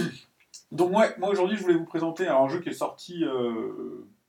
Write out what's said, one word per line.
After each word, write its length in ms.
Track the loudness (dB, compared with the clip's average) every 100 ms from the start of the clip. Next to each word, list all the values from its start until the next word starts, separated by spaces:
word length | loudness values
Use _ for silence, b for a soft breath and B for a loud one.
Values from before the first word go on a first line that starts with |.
| 2 -6
<clears throat> 520 | _ _ _ -20 -8
donc, 180 | 0 2
moi, 160 | 4 4 2
moi, 120 | -2
aujourd'hui, 260 | 2 2 0
je 60 |
voulais 160 | 2 2
vous 80 | 2
présenter 420 | -2 -2 -2 2
un 220 | 4 4
jeu 100 | 2
qui 80 | -6
est 60 |
sorti, 500 | -4 -6 -6 -12 -4
euh, 840 | -2 0 -2 -2 -6 -8 -10 -12 -18 _